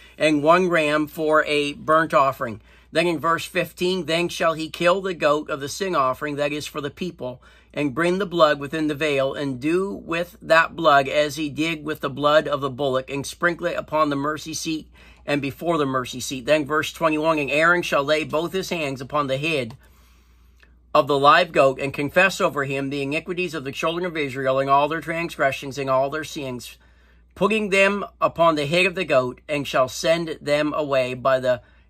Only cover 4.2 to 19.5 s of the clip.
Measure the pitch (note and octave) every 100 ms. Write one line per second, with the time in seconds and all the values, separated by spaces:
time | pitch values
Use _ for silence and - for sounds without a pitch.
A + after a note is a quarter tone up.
4.2 | F3 - E3+ D#3+ D#3 - F3 F#3+ F#3+ D#3+
5.2 | D3+ D3+ D3+ D3 C#3+ - G3 D#3+ C3 C3
6.2 | D3 C#3+ D3 D3 - D#3 C#3+ - F3+ -
7.2 | B2 B2+ - - _ C#3 D3 B2 F3 F#3
8.2 | G3 E3+ D3+ C#3+ C#3 D#3+ D3+ C#3+ D3+ C#3
9.2 | C3+ C#3+ C#3+ B2 D3+ F3+ G3 F#3+ B2 E3
10.2 | F3 - D3 D#3+ D#3+ D3 D#3+ C#3 C3+ D3
11.2 | D3+ C#3+ D3 B2+ E3 D#3 D3 D3 C#3 C3
12.2 | D3 D#3 D3 C#3+ C#3 B2 C#3+ C3 C3 C#3
13.2 | - - F3 E3+ E3+ - - D3+ D3+ C#3
14.2 | D3 D3+ D#3+ C#3+ D#3+ D#3+ - - - -
15.2 | - C#3+ C3+ - E3 D#3+ C#3 C3 A#2+ B2+
16.2 | - C3+ A#2+ D#3 C3+ D#3 D#3 - D#3+ D3+
17.2 | D#3+ D3+ C3 C#3+ E3 F3 F3 D3+ C#3+ D#3
18.2 | D3 D3+ E3+ F#3 F3 F3 C#3+ C3 C3 D3
19.2 | C#3 C3+ E3